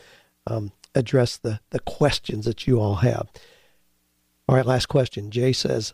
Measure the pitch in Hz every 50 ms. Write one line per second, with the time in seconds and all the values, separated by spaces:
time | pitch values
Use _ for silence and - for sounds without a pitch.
0 | - - - - _ _ _ _ - - 113 113 104 101 - _ _ - - 139
1 | 123 - - 131 123 120 - - - 123 107 107 _ _ - - - - - -
2 | 151 139 - - - - - 107 107 117 110 - - - 127 113 107 104 101 90
3 | 120 120 113 - - - - - - - _ _ _ _ _ _ _ _ _ _
4 | _ _ _ _ _ _ _ _ _ - 131 131 127 117 131 123 - - - 143
5 | 127 - - - 101 104 107 120 123 131 123 - - 135 131 117 110 -